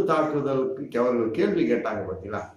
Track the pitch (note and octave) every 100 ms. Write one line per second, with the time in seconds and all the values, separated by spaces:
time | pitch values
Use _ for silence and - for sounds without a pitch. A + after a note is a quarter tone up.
0 | D#3+ D#3+ D3 D3 C3+ C3 B2+ - - A#2
1 | B2 A#2+ A2 - G#3 F3 A#2 A2+ A2 G#2
2 | F#2 F#2 G2 G#2 -